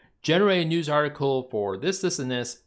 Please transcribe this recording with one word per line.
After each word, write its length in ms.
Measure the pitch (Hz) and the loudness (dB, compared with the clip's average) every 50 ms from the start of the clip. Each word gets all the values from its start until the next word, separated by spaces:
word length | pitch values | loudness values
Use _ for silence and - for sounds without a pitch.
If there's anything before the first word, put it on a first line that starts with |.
| _ _ _ _ - | _ _ _ _ 0
generate 400 | - 156 180 208 202 190 180 170 | 2 4 4 4 4 4 2 2
a 60 | 160 | 0
news 200 | 165 170 160 151 | 0 -2 0 0
article 600 | 147 151 151 147 143 - 143 139 135 131 127 - | 2 2 2 0 -2 -2 0 0 0 0 -2 -2
for 260 | - 107 101 101 95 | -4 -2 -2 -2 -2
this, 240 | 98 117 175 185 - | -2 -2 -2 -2 0
this, 180 | - 180 180 - | -2 -2 -2 -2
and 120 | 135 127 | -4 -4
this, 320 | 127 123 120 120 - - _ | -4 -4 -4 -6 -8 -12 _